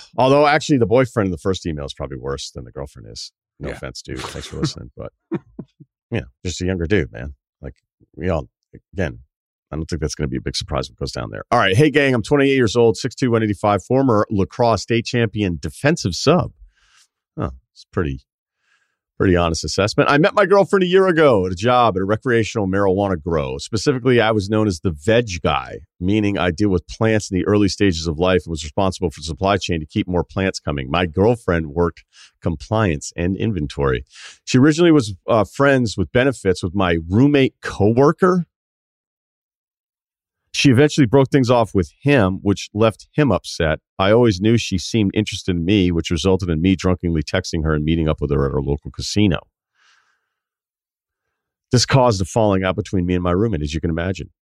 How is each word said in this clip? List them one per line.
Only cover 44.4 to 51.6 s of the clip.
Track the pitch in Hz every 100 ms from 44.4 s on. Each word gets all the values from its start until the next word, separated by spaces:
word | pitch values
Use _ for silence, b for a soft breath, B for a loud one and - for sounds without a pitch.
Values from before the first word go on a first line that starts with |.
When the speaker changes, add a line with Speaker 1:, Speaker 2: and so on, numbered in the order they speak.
Speaker 1:
knew | 107 117
she | - 95
seemed | - 117 98
interested | 107 107 98 - 87
in |
me, | 82 104 90
which | 82 -
resulted | 85 90 92 87
in | 80
me | 92 92
drunkenly | 92 90 85 80
texting | - 95 - 85
her | 78
and | 78 76
meeting | 85 78
up | 76
with | 73
her | 71 69
at |
her | 67
local | 69 71 -
casino. | - - 104 104 80 - _ _ _ _ _ _ _ _ _ _ _ _ _ _ _ _ _ _ _ _ _